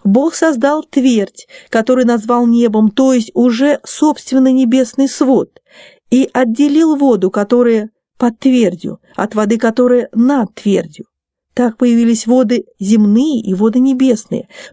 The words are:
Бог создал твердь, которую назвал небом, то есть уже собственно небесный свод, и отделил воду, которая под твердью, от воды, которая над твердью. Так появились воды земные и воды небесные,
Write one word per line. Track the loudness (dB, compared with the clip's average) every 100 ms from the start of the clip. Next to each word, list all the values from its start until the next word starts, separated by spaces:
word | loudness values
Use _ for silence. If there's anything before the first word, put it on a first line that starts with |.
Бог | 0 0 0 0
создал | -2 0 0 -2
твердь, | -4 -2 0 0 -2 -10 -20 -20 -6
которую | -4 0 0 2
назвал | 0 0 0 2
небом, | 2 2 2 0
то | 2 2
есть | 0 -2
уже | 0 0 2 0 -2 -6
собственно | -2 -2 -2 -2 0 2
небесный | 2 2 0 -2 -2 -4
свод, | 0 0 0 -2 _ _ -20 -20 _ -2
и | -2 0
отделил | -2 -2 0 0 2 2 2
воду, | 2 2 0
которая | -2 -2 0 2 0 -4 _ _ -4
под | -4 0
твердью, | 0 2 0 -2 -12 -14 _ -8
от | -6 -2
воды, | -2 0
которая | -2 0 2 2 -2
над | 0 0 0 -4
твердью. | -4 -2 -2 -4 -14 -20 _ _ _ _
Так | -2 -2 0
появились | 0 2 2 0 0
воды | 0 2 -2 -6 -8
земные | 0 2 4 2 0 -2
и | -4
воды | -2 0 2
небесные, | 0 2 0 0 -4 -10 -10 -20 -14